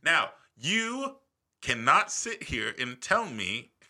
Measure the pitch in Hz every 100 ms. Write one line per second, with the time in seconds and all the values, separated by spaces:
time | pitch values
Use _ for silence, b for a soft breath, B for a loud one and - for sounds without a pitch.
0 | 151 160 98 - b - 135 220 226 254
1 | 269 269 _ _ _ _ - 120 120 180
2 | 208 - 233 220 - 127 110 - 123 123
3 | - 208 208 113 92 110 - _